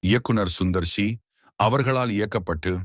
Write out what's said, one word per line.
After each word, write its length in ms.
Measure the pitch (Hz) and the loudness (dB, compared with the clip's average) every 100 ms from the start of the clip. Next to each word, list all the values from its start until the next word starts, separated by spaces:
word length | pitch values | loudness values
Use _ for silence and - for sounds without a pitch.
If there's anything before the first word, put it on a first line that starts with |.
இயக்குனர் 480 | 92 117 123 117 95 | 4 2 2 0 0
சுந்தர் 360 | 85 92 92 85 | 0 0 0 -2
சி 160 | - 104 117 _ _ _ _ | -2 -2 -4 _ _ _ _
அவர்களால் 520 | 110 131 131 131 123 | 2 2 2 0 0
இயக்கப்பட்டு 600 | 101 104 - 90 82 92 92 | 0 -2 -4 -4 -4 -2 -4